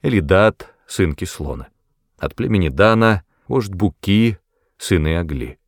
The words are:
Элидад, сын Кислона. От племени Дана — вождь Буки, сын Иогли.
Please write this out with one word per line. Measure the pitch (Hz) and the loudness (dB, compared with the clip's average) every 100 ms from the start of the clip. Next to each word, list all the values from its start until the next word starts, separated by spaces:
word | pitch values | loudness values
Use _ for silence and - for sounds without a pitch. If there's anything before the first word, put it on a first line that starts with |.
Элидад, | 147 113 73 92 110 - - _ _ | 0 0 2 4 4 0 -20 _ _
сын | - 90 | -2 -2
Кислона. | 73 90 - 71 64 - _ _ _ _ _ | -2 -10 -10 -10 -10 -14 _ _ _ _ _
От | 73 - | -10 -6
племени | 117 107 82 | -2 0 0
Дана — | 65 104 113 113 101 - _ _ | 2 2 4 2 2 -4 _ _
вождь | 131 107 | -4 -4
Буки, | 92 101 - - 101 117 101 _ _ _ _ | -2 -2 -2 0 2 2 -2 _ _ _ _
сын | - 92 76 | -2 0 2
Иогли. | 82 85 71 60 69 | -2 -4 -8 -10 -14